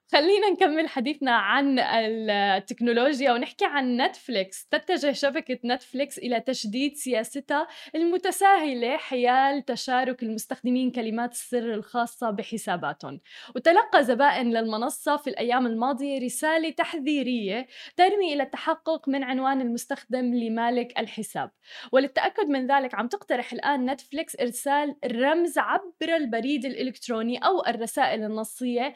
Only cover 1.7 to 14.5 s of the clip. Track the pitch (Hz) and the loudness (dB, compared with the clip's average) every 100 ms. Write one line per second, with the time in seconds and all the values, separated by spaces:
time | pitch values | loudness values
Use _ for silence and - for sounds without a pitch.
1.7 | 254 - 226 220 220 220 202 202 196 - | 2 2 2 0 0 0 2 4 2 -2
2.7 | - 240 233 269 254 277 240 294 - 381 | -2 2 4 4 4 2 2 -2 -2 0
3.7 | 285 254 240 311 - - 208 190 - - | 0 0 2 0 -2 -4 -4 -4 -8 -4
4.7 | 302 302 330 285 226 277 302 - 247 240 | -2 0 0 0 0 0 -2 -4 -4 -4
5.7 | 262 - 254 285 - 247 226 247 254 214 | -4 -4 -6 -6 -6 -4 -4 -2 -4 -4
6.7 | 247 285 285 254 226 - 285 - 285 320 | -4 -4 -6 -4 -2 -4 -8 -4 -2 -2
7.7 | - - 320 339 359 370 - 392 392 302 | -10 -8 -2 0 0 -2 4 6 6 4
8.7 | 247 233 302 - 254 240 262 277 285 - | 0 -2 -2 -2 0 4 4 4 2 -4
9.7 | 240 - 254 254 247 220 220 - 254 247 | -6 -2 0 0 -2 -6 -6 -8 -4 0
10.7 | 254 254 247 226 226 240 - - 247 233 | 0 0 -2 -4 -4 -4 -6 -4 -4 -2
11.7 | 214 - 247 233 - 233 208 196 226 - | -4 -4 -4 -4 -4 -6 -4 -6 -6 -4
12.7 | 180 147 - 135 139 - - - 262 320 | -4 -4 -6 -10 -14 -16 -20 -10 0 4
13.7 | 381 466 349 247 240 277 196 240 | 6 6 4 4 4 4 4 2